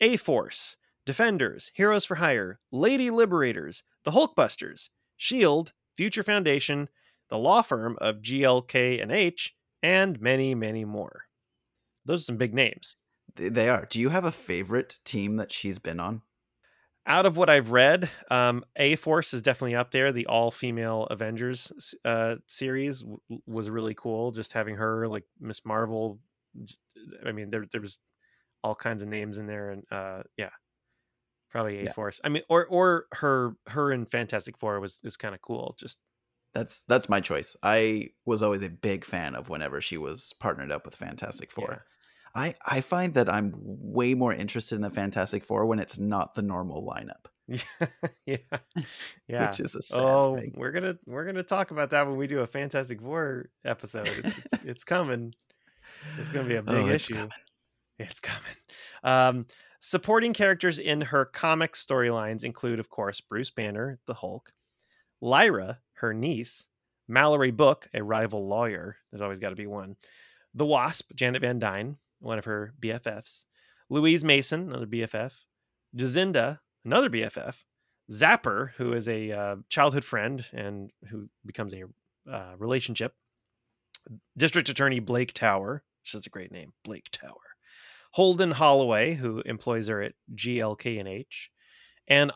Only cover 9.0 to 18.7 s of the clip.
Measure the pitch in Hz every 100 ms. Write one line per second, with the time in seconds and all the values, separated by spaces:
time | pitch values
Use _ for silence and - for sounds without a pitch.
9 | 104 175 180 175 - _ _ _ 160 185
10 | 190 139 113 131 135 123 110 110 107 104
11 | 95 - - _ _ _ _ _ _ _
12 | - 170 - 113 123 117 123 - - -
13 | _ _ _ - 92 117 113 120 - 113
14 | 123 180 175 - - 90 95 120 127 -
15 | - 110 101 107 104 - 98 87 - 85
16 | 85 113 - _ _ _ _ _ _ _
17 | - 156 190 165 170 147 113 123 135 175
18 | 175 - - 127 123 120 -